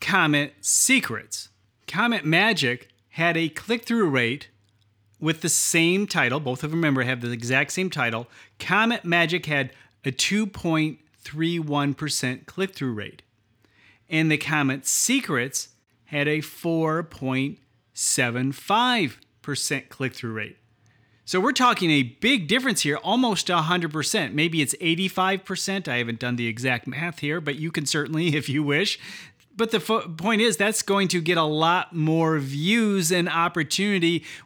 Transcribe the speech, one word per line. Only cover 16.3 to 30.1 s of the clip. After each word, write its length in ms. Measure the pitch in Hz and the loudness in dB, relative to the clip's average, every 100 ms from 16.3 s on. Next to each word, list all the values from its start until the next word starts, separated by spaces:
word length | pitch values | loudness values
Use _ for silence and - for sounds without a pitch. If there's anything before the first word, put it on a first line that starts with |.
| 156 | 0
four 640 | 147 - 170 165 160 160 | -4 -6 -2 0 0 -2
point 560 | 160 - 131 131 135 - _ _ _ | -6 -8 -2 -2 -2 -6 _ _ _
seven 580 | - - - 123 123 131 | -6 -2 0 0 0 -2
five 680 | 139 - 214 254 240 147 - _ _ | -4 0 2 2 2 0 -6 _ _
percent 460 | - 135 - 139 - | -8 -4 -2 -4 -6
click-through 440 | - 131 - 117 | -6 -6 -6 -8
rate. 240 | 110 104 - _ _ _ _ _ _ - | -8 -10 -14 _ _ _ _ _ _ -4
So 120 | 185 | 0
we're 120 | 233 | 0
talking 380 | 277 247 220 170 | 4 2 4 4
a 140 | 147 | 2
big 440 | 123 - 226 269 151 | 2 -2 0 0 2
difference 320 | 240 254 190 | 0 0 0
here, 160 | 151 147 | 0 -2
almost 540 | 170 233 254 185 - | 0 2 2 0 0
a 80 | 175 | 0
hundred 340 | 156 180 165 | 2 0 0
percent. 420 | 156 139 220 135 | -2 -2 -2 0
Maybe 280 | 135 165 160 | 0 0 2
it's 120 | 135 - | -2 -2
eighty-five 640 | 170 165 190 190 185 190 | -2 0 0 0 0 0
percent. 420 | - 185 - 196 165 | -4 -6 -4 -4 -2
I 120 | 120 | -2
haven't 220 | 117 113 | -2 -4
done 160 | 123 120 | -4 -2
the 100 | 117 | -4
exact 400 | 113 131 120 - | -2 -2 -2 -4
math 320 | 127 170 160 | -6 -8 -6
here, 200 | 147 165 | -4 -4
but 180 | 147 139 | -4 -4
you 140 | 156 | -4
can 140 | 165 | -4
certainly, 440 | 143 156 151 156 170 | -2 -2 -2 0 0
<laughs> 60 | |
if 140 | 151 - | 0 0
you 140 | 139 | -2
wish. 360 | 147 143 214 - - - - _ _ | 2 0 0 -4 -10 -18 -20 _ _
But 160 | - 226 | -4 -2
the 80 | 220 | 0
fo-, 300 | - 220 | 0 -2
point 320 | 175 | -2